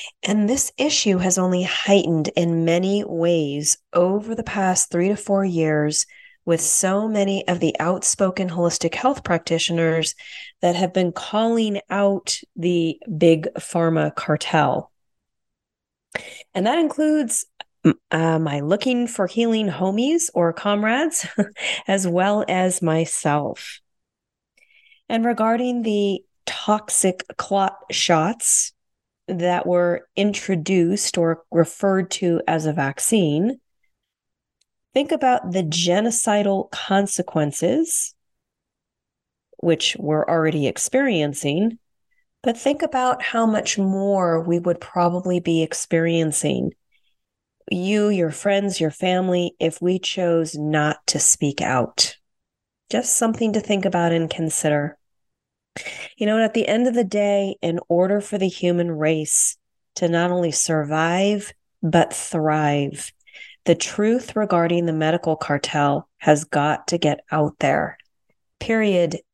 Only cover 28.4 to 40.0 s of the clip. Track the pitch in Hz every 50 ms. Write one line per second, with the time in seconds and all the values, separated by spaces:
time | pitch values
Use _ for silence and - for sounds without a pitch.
28.4 | - - - - - - - _ _ _ _ _ _ _ _ _ _ - 185 175
29.4 | 170 180 180 175 - 175 180 175 175 175 175 - - _ _ 190 202 208 202 -
30.4 | - - 190 170 156 190 190 185 170 170 196 202 - - - 180 170 165 165 165
31.4 | - _ - 170 165 165 - - - 196 190 190 185 190 - - 190 175 170 165
32.4 | - - 165 160 156 156 151 147 139 139 139 - - - 226 214 180 151 147 156
33.4 | 185 233 269 - _ _ _ _ _ _ _ _ _ _ _ _ _ _ _ _
34.4 | _ _ _ _ _ _ _ _ _ _ - 269 285 - 320 302 285 254 247 -
35.4 | - 185 175 190 175 151 160 170 170 170 175 202 220 233 226 - - 226 208 208
36.4 | 202 202 196 190 - - - - - - 196 196 202 190 - - 175 - - 160
37.4 | 151 147 - - 160 180 233 311 330 330 - - - - - _ _ _ _ _
38.4 | _ _ _ _ _ _ _ _ _ _ _ _ _ _ _ _ _ _ _ _
39.4 | _ _ - - - 170 165 156 - - - -